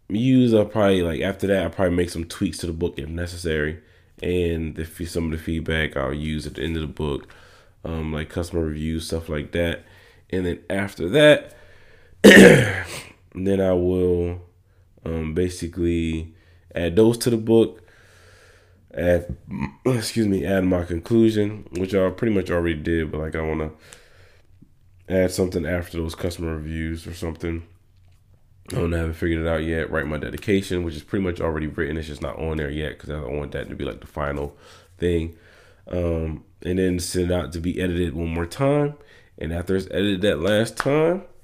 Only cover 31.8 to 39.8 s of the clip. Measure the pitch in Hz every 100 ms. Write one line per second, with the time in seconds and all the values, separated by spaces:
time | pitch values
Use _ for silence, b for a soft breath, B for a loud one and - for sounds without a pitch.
31.8 | 73 80 78 71 71 - 80 78 73 73
32.8 | 76 - - 76 62 73 69 71 - -
33.8 | 67 55 - - 71 71 71 - B B
34.8 | B - 87 85 82 - b b b b
35.8 | - 90 87 82 80 78 - - - 92
36.8 | 92 90 - 90 90 90 71 85 87 -
37.8 | 90 85 87 71 85 82 85 - 139 147
38.8 | 147 151 B B B - 78 85 90 95